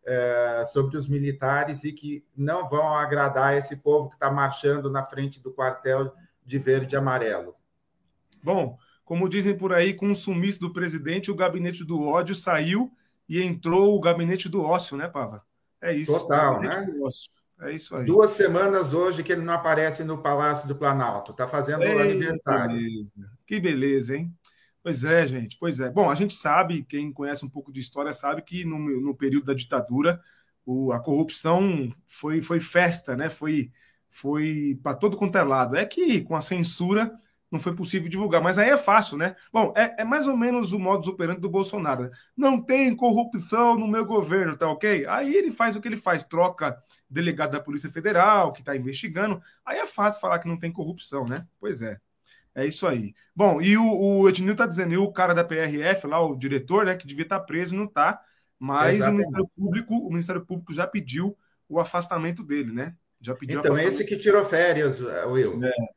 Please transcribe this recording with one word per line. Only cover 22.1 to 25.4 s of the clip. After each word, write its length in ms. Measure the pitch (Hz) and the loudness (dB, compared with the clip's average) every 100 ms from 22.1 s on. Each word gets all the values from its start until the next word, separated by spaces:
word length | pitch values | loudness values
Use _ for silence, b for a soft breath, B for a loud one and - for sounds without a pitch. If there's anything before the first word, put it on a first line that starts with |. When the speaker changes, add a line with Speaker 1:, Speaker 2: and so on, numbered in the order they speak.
| 190 165 165 143 123 120 117 | 2 -2 -4 0 0 0 -2
Speaker 2:
beleza. 360 | 117 110 101 101 101 117 _ | -4 -6 -12 -16 -20 -20 _
Que 140 | 311 | -2
beleza, 560 | 180 139 135 139 117 143 | 0 0 2 0 0 -6
hein? 180 | 170 170 b b b b | -6 -12 b b b b
Pois 200 | 175 135 | -6 -4
é, 240 | 143 165 147 | 2 4 4
gente, 300 | 127 | -2